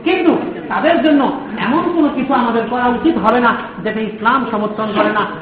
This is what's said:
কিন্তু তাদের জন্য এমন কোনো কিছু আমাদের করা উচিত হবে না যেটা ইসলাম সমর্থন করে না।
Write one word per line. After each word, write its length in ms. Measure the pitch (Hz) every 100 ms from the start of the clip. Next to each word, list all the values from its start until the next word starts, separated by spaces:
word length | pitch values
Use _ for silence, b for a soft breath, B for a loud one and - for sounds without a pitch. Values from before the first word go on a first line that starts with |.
কিন্তু 340 | 269 359 330 247 - - -
তাদের 320 | 180 269 339
জন্য 300 | 311 294 247 - - 214
এমন 240 | 208 294 359 339
কোনো 140 | 294 254
কিছু 180 | 254
আমাদের 300 | 269 233 226 226
করা 160 | 247 247
উচিত 320 | 233 185 220
হবে 220 | 196 240
না 160 | 240 214 - -
যেটা 160 | 208 208
ইসলাম 460 | 214 - 214 262 226
সমর্থন 360 | 220 208 - 220 196
করে 160 | 208
না। 140 | 214 196 -